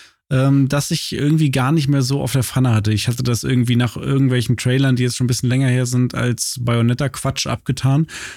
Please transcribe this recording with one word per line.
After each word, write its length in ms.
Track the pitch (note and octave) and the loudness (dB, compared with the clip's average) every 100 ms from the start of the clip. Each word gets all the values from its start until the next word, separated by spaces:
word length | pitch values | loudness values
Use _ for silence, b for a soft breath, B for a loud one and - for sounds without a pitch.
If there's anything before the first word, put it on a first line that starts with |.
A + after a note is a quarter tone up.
| B B - | B B -2
ähm, 380 | C3 C3+ C#3 C3+ | 0 4 4 2
das 200 | C#3+ - | 0 -2
ich 220 | E3 - | -4 -6
irgendwie 380 | - D3 D#3+ D3+ | -2 0 2 2
gar 200 | C3 B2+ | 2 2
nicht 160 | E3 C#3 | 2 2
mehr 140 | C#3 | 0
so 220 | B2+ C#3 | 0 -2
auf 100 | B2+ | 0
der 100 | C3+ | -2
Pfanne 300 | A#2 C3 B2+ | 0 0 2
hatte. 160 | A2 G#2 | 2 2
Ich 140 | G#2+ - | 0 0
hatte 140 | A#2+ | -2
das 220 | B2 A#2 | -2 -2
irgendwie 320 | C3+ B2+ A#2+ A#2+ | 0 0 2 2
nach 180 | A#2+ - | 0 -2
irgendwelchen 580 | C3+ C#3 C3+ B2+ A2 A#2 | -2 0 2 0 0 0
Trailern, 400 | B2 C3 C#3 B2 | 0 2 2 2
die 60 | |
jetzt 140 | B2 - | 0 -2
schon 100 | B2+ | -2
ein 20 | |
bisschen 220 | B2 B2 | 0 0
länger 180 | B2+ C3 | 0 2
her 160 | B2+ | 0
sind, 300 | B2 B2 B2 | 0 0 0
als 420 | A#2+ A#2+ A2+ - B2+ | 0 -2 -2 -4 -6
Bayonetta-Quatsch 840 | A#2+ A#2 A#2 B2 C#3 - C3+ C3+ - | -2 2 2 0 -2 -4 -6 -4 -4
abgetan. 600 | A#2 - C3 C3+ C#3 D#3+ B B | -6 -4 -2 0 2 0 B B